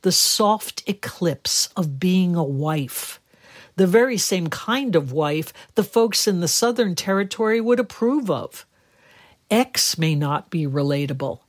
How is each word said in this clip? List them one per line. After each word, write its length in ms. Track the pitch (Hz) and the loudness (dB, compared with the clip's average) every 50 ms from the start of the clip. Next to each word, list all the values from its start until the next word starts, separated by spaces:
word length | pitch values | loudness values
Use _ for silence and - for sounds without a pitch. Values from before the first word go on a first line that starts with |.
the 100 | _ 190 | _ 2
soft 680 | 180 - - - - - 220 208 214 220 - - - - - - | 2 2 2 2 2 2 4 2 2 2 -2 -10 -12 -12 -6 -6
eclipse 800 | 202 - - - - - 180 170 143 - _ - - - - - _ - | -6 -6 -6 -12 -8 -2 -2 -2 -2 -2 _ -4 -2 -2 -2 -2 _ -4
of 220 | 180 156 139 131 | -4 -4 -2 -2
being 360 | 156 185 180 185 185 180 175 | 0 2 4 4 4 2 2
a 80 | 170 160 | 0 0
wife, 760 | 139 139 135 147 156 156 156 139 127 - - - - - - _ _ _ _ _ - - - - - _ | -2 -2 -2 -2 -2 -2 -2 -4 -6 -8 -10 -10 -10 -14 -18 _ _ _ _ _ -20 -20 -20 -20 -18 _
the 100 | - 190 | 2 2
very 320 | 185 175 226 240 262 247 202 | 6 6 6 4 4 2 0
same 300 | - - 202 185 175 160 | 0 0 0 0 -2 -2
kind 480 | - - - - 226 262 277 254 185 | -4 -6 -4 -2 -2 -2 0 2 2
of 160 | 165 143 131 | 2 0 0
wife 420 | 127 151 156 147 147 156 160 - - - - _ _ | -2 -2 -2 0 -2 -4 -6 -8 -12 -20 -20 _ _
the 80 | - 202 | -2 -2
folks 440 | - - 233 226 226 196 - - - | 2 2 2 2 2 2 0 0 0
in 120 | 196 175 | 0 0
the 80 | 175 156 | 0 0
Southern 480 | - - - 240 240 240 240 202 180 | 0 0 0 0 2 0 0 0 0
Territory 680 | 156 - - 196 190 202 190 - - 220 214 220 226 | -4 -2 -2 0 -2 -2 -4 -4 -2 -2 0 0 0
would 180 | 226 226 247 240 | 2 2 2 2
approve 520 | - 196 - - 226 233 269 302 269 196 | 0 -4 -4 -2 -2 0 0 0 0 -2
of? 340 | 160 120 98 - - - - _ _ _ _ _ _ _ _ _ _ - - _ _ _ _ _ | -4 -4 -4 -10 -14 -18 -20 _ _ _ _ _ _ _ _ _ _ -20 -20 _ _ _ _ _
X 440 | 208 220 254 - _ - - - - - | 2 2 2 2 _ -2 0 0 0 0
may 160 | 160 160 156 | 0 0 2
not 340 | 147 147 143 143 147 - _ | 0 0 0 -2 -2 -4 _
be 160 | - 170 156 | -4 -2 -2
relatable 760 | 143 131 147 143 139 143 143 143 143 139 135 139 135 143 143 _ | -2 0 0 0 0 0 0 -2 -4 -4 -6 -6 -6 -8 -8 _